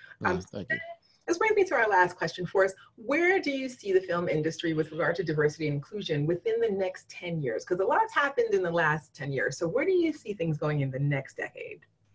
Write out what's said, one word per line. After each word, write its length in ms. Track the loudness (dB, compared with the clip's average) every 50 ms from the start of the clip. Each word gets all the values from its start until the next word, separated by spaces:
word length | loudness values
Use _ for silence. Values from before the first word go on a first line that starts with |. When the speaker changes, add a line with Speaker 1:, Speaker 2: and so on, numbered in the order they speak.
| -20 -20 -10 -4
Speaker 1:
Yeah, 80 | -2 -2
Speaker 2:
Um, 100 | 0 -2
Speaker 1:
thank 280 | -4 -6 -8 -8 -4 -4
you. 80 | -4 -4 -4 -10 -14 -16 _ _ _ _ -4
Speaker 2:
this 120 | -2 0 2
brings 160 | 2 2 4
me 80 | 4 2
to 120 | 2 2
our 120 | 2 2 4
last 280 | 4 4 4 2 0
question 280 | -4 -6 -6 -4 -6 -6
for 200 | 0 4 4 4
us. 100 | 4 2 -6 -20 -20 _
Where 440 | -12 -4 -2 0 2 4 4 2 2
do 120 | 0 -2
you 160 | -4 -4 -4 -6
see 240 | -8 -8 -2 2
the 80 | 2 2
film 280 | 2 2 -2 -2 0 0
industry 460 | 0 0 0 -2 -4 -2 -2 -2 0
with 160 | 0 -2 -2
regard 240 | -2 -2 0 0 0
to 60 | -2
diversity 460 | -2 -2 0 2 2 2 0 0 -2 -2
and 80 | -2
inclusion 500 | -4 -6 -6 -10 -8 -4 -2 -2 0 0
within 340 | 0 0 0 0 -2 0 2
the 80 | 2 0
next 400 | 0 0 -2 -2 -4 -8 -16 -18
ten 320 | -16 -10 -8 -6 -4 -2
years? 240 | -2 -2 -4 -4 -2
'Cause 140 | -2 0 0
a 60 | 2
lot's 280 | 2 4 2 2 2
happened 400 | 2 0 0 0 2 0 0 2
in 100 | 2 0
the 80 | 0 2
last 440 | 2 2 4 2 2 0 -4 -10 -12
ten 180 | -8 -6 -4
years. 240 | -2 0 -2 -2 -2
So 120 | -2 -2 0
where 160 | 0 0 2
do 80 | 4
you 200 | 4 4 4 2
see 220 | 0 -4 -8 -10 -6
things 240 | -4 -2 -2 -2 -2
going 220 | -2 0 0 0
in 100 | 0 -2
the 80 | -2 0
next 380 | 0 0 0 -2 -4 -8 -10
decade? 460 | -10 -10 -10 -10 -12 -14 -14 -14 -18 -20 _ _ _ _ _